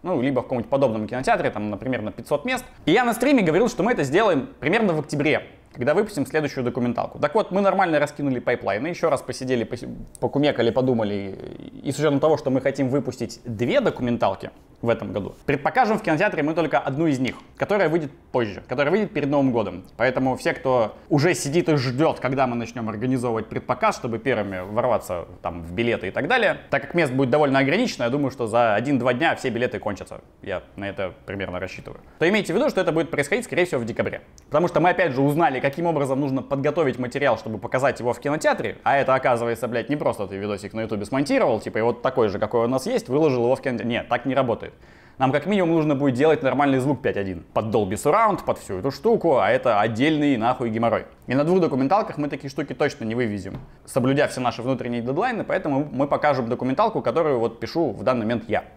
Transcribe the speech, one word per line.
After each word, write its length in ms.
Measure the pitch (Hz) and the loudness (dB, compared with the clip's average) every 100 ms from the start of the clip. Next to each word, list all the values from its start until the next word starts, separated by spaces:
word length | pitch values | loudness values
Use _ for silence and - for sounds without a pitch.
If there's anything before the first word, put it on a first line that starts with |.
Ну, 180 | 165 170 | -2 0
либо 200 | 127 127 | 0 0
в 20 | |
каком-нибудь 260 | - 127 110 | -2 -4 -2
подобном 380 | 139 135 110 107 | 0 2 0 -4
кинотеатре, 420 | 123 220 214 147 | -4 0 0 0
там, 220 | 104 104 | -2 -6
например, 320 | 101 131 120 | -6 -4 -4
на 80 | 107 | -4
пятьсот 340 | 92 117 147 247 | -10 -4 -4 -2
мест. 180 | 262 - - - | -6 -8 -6 2
И 60 | |
я 120 | 196 | 4
на 100 | 247 | 4
стриме 280 | 233 254 277 | 2 4 4
говорил, 260 | 170 156 233 | 4 4 2
что 140 | - | 0
мы 100 | 208 | 0
это 120 | 233 | 0
сделаем 440 | 139 160 220 151 120 - | 2 4 4 2 -2 -6
примерно 340 | 139 214 214 | 0 2 2
в 60 | 156 | 0
октябре, 440 | - 147 147 117 - - - | -2 0 2 0 -2 -20 -20
когда 200 | - 123 | -4 2
выпустим 320 | 160 214 - 135 | 2 0 -2 -2
следующую 380 | 156 143 139 | 0 -2 -2
документалку. 560 | 120 127 120 117 - - | -2 0 -2 -2 -4 -2
Так 160 | 151 220 | 0 0
вот, 160 | 196 | 0
мы 80 | 185 | 2
нормально 400 | 196 185 180 151 | 2 2 2 2
раскинули 400 | 143 - 143 123 | 0 -2 -2 -2
пайплайны, 480 | 127 123 104 101 151 | 0 -2 0 -2 -2
еще 220 | 170 165 | -2 0
раз 120 | 135 | 0
посидели, 440 | - 127 127 127 110 | -2 -8 -2 0 0
поси-, 240 | 117 127 120 - - | -6 -10 -12 -14 -6
покумекали, 500 | 120 143 147 127 117 | -2 2 2 4 2
подумали. 680 | 113 131 120 104 101 98 98 - - - - | 2 2 2 0 -2 -6 -10 -14 -14 -16 -10
И 80 | 143 | -6
с 80 | 131 | 0
учетом 220 | 151 139 | 2 4
того, 160 | 156 151 | 4 2
что 120 | - | 2
мы 120 | 131 | 0
хотим 260 | 135 135 135 | 0 0 0
выпустить 540 | 139 123 - 117 - | 0 -2 -6 -8 -8
две 380 | - 107 123 208 | -10 -4 0 2
документалки 680 | 202 - 123 120 110 95 - - - - | 2 -2 -2 0 0 -2 -10 -14 -20 -6
в 60 | 117 | -2
этом 240 | 113 104 | -2 -2
году, 240 | 101 92 - - | -6 -6 -8 -4
предпокажем 540 | 139 156 196 226 220 | -2 0 2 2 2
в 20 | |
кинотеатре 400 | 180 151 208 175 | 0 2 2 0
мы 120 | 147 | 0
только 260 | 165 156 143 | 0 0 0
одну 260 | 139 135 165 | -2 0 0
из 120 | 131 | 2
них, 160 | 127 - - - | -2 -4 -18 -8
которая 320 | 135 208 170 | 0 2 4
выйдет 220 | 170 143 - - | 2 -2 -10 -4
позже, 320 | 131 113 90 - | 0 0 -4 -8
которая 240 | 127 143 | -2 2
выйдет 200 | 190 208 | 2 0
перед 160 | 156 139 | -2 0
Новым 240 | 147 135 | 2 2
годом. 320 | 117 98 - - - | 2 -2 -6 -16 0
Поэтому 400 | 123 127 131 123 | 0 2 0 0
все, 160 | 165 | -2
кто 420 | - 135 127 - - - | -2 0 2 0 -4 0
уже 240 | 151 156 156 | 2 4 2
сидит 320 | 143 160 170 | 0 0 4
и 80 | 151 | 2
ждет, 460 | 127 123 156 123 | 2 2 2 2
когда 260 | 127 131 131 | -2 0 0
мы 80 | 120 | -2
начнем 320 | 113 123 110 | -6 -6 -6
организовывать 600 | 104 123 127 123 113 107 | -4 -2 0 0 -2 -4
предпоказ, 500 | 127 - 123 220 - | -8 -4 0 0 0
чтобы 200 | 127 110 | -6 -4
первыми 420 | 131 113 101 92 | 0 0 -2 -6
ворваться 640 | 92 104 123 104 - 90 - - | -4 -2 2 0 0 -8 -8 -10
там 200 | 90 87 | -8 -8
в 100 | 82 | -8
билеты 340 | 87 117 107 98 | -2 0 0 -2
и 40 | |
так 180 | - 143 | -4 0
далее, 280 | 247 202 147 - | 2 2 -2 -2
так 120 | 143 | -4
как 120 | - | -2
мест 180 | 170 151 | -2 0
будет 180 | 131 139 | 2 2
довольно 300 | 147 147 135 | 4 4 4
ограничено, 460 | 135 175 247 - 120 | 4 2 0 -2 -2
я 40 | |
думаю, 220 | 135 139 | 0 -2
что 160 | - 117 | -2 0
за 280 | 117 117 104 | 2 4 2
один-два 380 | 127 139 127 | 2 2 2
дня 220 | 123 160 123 | 2 0 0
все 140 | 135 | -2
билеты 300 | 120 123 101 | -2 -2 -2
кончатся. 420 | 104 98 90 - - _ | -6 -8 -10 -16 -18 _
Я 220 | - 92 - - | -8 -8 -8 -10
на 120 | 101 | -10
это 240 | 98 95 - - | -6 -8 -8 -10
примерно 340 | 98 92 90 | -8 -6 -6
рассчитываю. 400 | 92 - - - - - | -8 -10 -16 -18 -20 -2
То 100 | 160 | 2
имейте 260 | 214 185 | 2 0
в 20 | 170 | 0
виду, 140 | 294 | 2
что 120 | - | 2
это 100 | 170 | 0
будет 200 | 156 160 | 0 -2
происходить, 340 | 143 139 226 - | -2 -2 -2 -2
скорее 200 | 139 202 | 0 0
всего, 160 | 139 | 0
в 40 | 117 | -4
декабре. 360 | 110 110 - - - - | -4 -4 -4 -14 -20 -2
Потому 200 | 147 170 | 0 2
что 120 | 151 | 4
мы, 100 | 170 | 4
опять 200 | 180 170 | 4 0
же, 100 | 127 | 2
узнали, 380 | 139 147 160 131 | 2 4 2 2
каким 280 | 139 139 170 | -2 -2 -2
образом 340 | 151 139 135 | 0 0 0
нужно 200 | 143 131 | 0 -2
подготовить 580 | - 139 143 147 143 123 | -2 -2 0 2 0 0
материал, 380 | 123 135 139 110 | -4 0 2 2
чтобы 200 | - 107 | -2 -8
показать 420 | 117 135 131 - | -2 0 0 0
его 140 | 117 | -4
в 60 | 113 | -2
кинотеатре, 580 | 143 151 302 - 113 - | -2 0 0 0 -4 -4
а 120 | - 139 | 0 2
это, 180 | 127 | 4
оказывается, 540 | 131 135 120 117 117 123 | 2 2 2 0 -2 -2
блядь, 220 | 120 110 | -4 -2
не 80 | 147 | -2
просто 280 | 147 110 95 | -2 -2 -6
ты 120 | 98 | -6
видосик 360 | 104 101 101 | -6 -6 -6
на 80 | 110 | -8
ютубе 240 | 110 104 101 | -6 -6 -4
смонтировал, 540 | 131 147 262 180 110 | -2 0 2 2 0
типа, 200 | 110 107 | -2 0
и 20 | |
вот 200 | 117 120 | 0 0
такой 280 | 131 131 110 | -2 2 0
же, 100 | 95 | 0
какой 240 | 107 120 117 | -2 0 0
у 20 | |
нас 160 | 131 196 | 0 -2
есть, 240 | 240 - | -4 0
выложил 340 | 139 156 123 | 2 2 2
его 120 | 117 127 | 2 0
в 60 | |
кинотеатре. 280 | 139 120 113 | -2 -4 -2
Нет, 180 | 113 - | -4 -2
так 180 | 120 135 | -4 0
не 80 | 135 | 0
работает. 380 | 131 107 - - - - - - | 0 -2 -6 -16 -20 -20 -20 -2
Нам 140 | 131 | 2
как 160 | 143 170 | 2 0
минимум 240 | 208 170 | 2 4
нужно 240 | 165 156 139 | 2 2 2
будет 180 | 143 | 2
делать 300 | 123 156 151 | 4 4 4
нормальный 340 | 135 127 143 131 | 2 2 2 2
звук 240 | 127 139 | 0 0
пять 160 | 113 98 | -2 -2
один 260 | 98 85 - | -4 -6 -4
под 120 | - 110 | -4 0
Dolby 280 | 107 101 | 0 0
Surround, 520 | 104 - 190 220 175 - | 0 2 4 4 0 -2
под 140 | 117 | -6
всю 180 | - 95 | -4 -4
эту 140 | 127 | -4
штуку, 480 | 135 220 226 170 131 | -2 0 2 4 4
а 100 | 98 | 4
это 320 | 127 127 104 | 4 4 2
отдельный 560 | 113 110 143 156 147 127 | 2 2 2 4 2 2
нахуй 320 | 117 127 120 | 2 0 -2
геморрой. 360 | 110 117 101 - - - | 0 2 0 -2 -18 -2
И 80 | |
на 100 | 131 | 0
двух 160 | 147 185 | 4 4
документалках 580 | 165 135 135 196 214 - | 4 2 2 2 0 -4
мы 120 | 147 | -6
такие 200 | 143 139 | -6 -8
штуки 240 | 151 143 | -8 -8
точно 300 | 131 147 - 110 | -2 -2 -2 -4
не 100 | 113 | -2
вывезем, 440 | 120 104 92 98 - - - | -2 -2 -8 -12 -14 -20 -4
соблюдя 420 | - 123 139 135 | 0 2 2 2
все 120 | - | 0
наши 220 | 123 113 | -2 -2
внутренние 400 | 117 131 120 120 | -4 -4 -4 -4
дедлайны, 420 | 117 143 247 220 | -4 -2 -2 -2
поэтому 460 | - 151 160 135 151 | -2 -4 0 -2 -2
мы 160 | 127 143 | -2 0
покажем 400 | 135 147 131 117 | 2 2 2 -2
документалку, 540 | 120 127 131 214 147 | -2 -2 0 0 0
которую 380 | 123 120 160 127 | 0 0 2 2
вот 200 | 113 - | 0 -4
пишу 320 | 113 160 156 | -6 0 -2
в 120 | 104 | 0
данный 240 | 101 127 110 | 0 0 0
момент 160 | 117 107 | -2 -2
я. 160 | 101 - | -4 -4